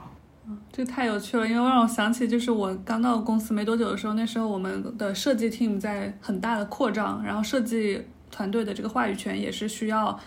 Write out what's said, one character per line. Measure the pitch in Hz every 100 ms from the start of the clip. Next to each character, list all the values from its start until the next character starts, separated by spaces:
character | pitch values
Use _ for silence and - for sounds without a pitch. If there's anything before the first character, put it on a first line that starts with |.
| - - - - 220
嗯， | 208 -
这 | -
个 | 247
太 | - 240
有 | 208
趣 | - 240
了， | 220
因 |
为 | 233 254
让 | 254
我 | 226
想 | 240 214
起 | 233 240
就 | 240
是 | 240
我 | 220 190 190
刚 | - 226
到 | 247 226
公 | 214 220
司 | 214
没 | 208
多 | 208 226
久 | 214
的 | 202
时 | 214
候， |
那 | 220 226
时 | 226
候 | 220
我 | 196
们 | 190 196 196 226
的 | 202
设 | 196 285
计 | 233 226
team | 220 226 196
在 | 208 202 202 202
很 | - 190
大 | 220 220
的 | 208
扩 | - 247
张， | 214 196 202
然 | 208 208
后 |
设 | 214 269
计 | 220 226 208 196 - - -
团 | - 196
队 | 226
的 | 202
这 | 202
个 | 214
话 | 233 226
语 |
权 | 196 202 196
也 | 202
是 | - 214
需 | - 220
要 | 220 208 208